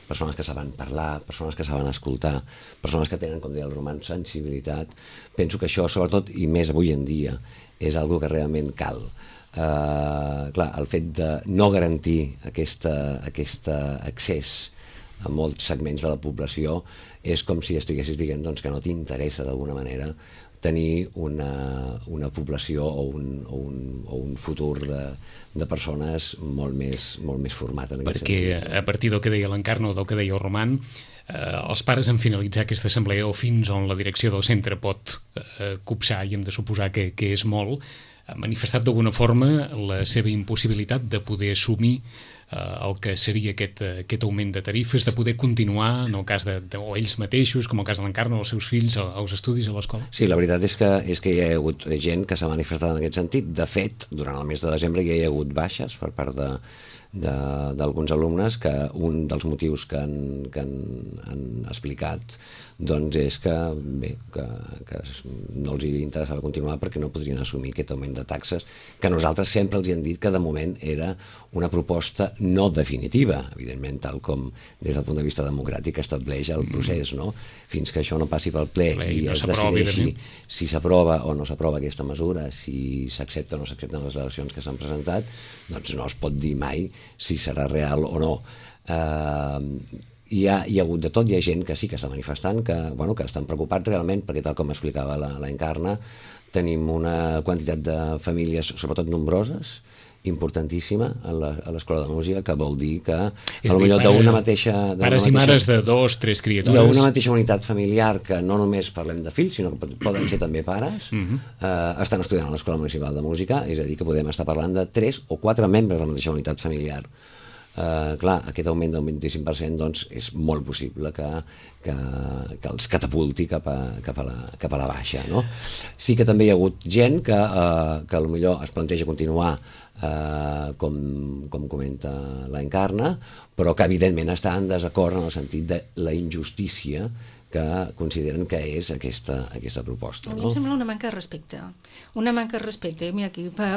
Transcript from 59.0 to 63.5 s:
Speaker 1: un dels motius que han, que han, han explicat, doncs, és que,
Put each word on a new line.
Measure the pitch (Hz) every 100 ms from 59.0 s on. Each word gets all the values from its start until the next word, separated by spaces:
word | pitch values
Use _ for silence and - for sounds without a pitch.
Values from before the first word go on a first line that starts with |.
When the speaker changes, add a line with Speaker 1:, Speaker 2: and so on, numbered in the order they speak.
| 82
Speaker 1:
un | 78 76
dels | 73 78
motius | 73 78 73 -
que | 71
han, | 73 73 69 69 67
que | 67 69
han, | 67 57 62 - - -
han | 69 65 58 58
explicat, | - 71 69 78 80 - - - - - -
doncs, | - 76 76 78
és | 69 -
que, | 92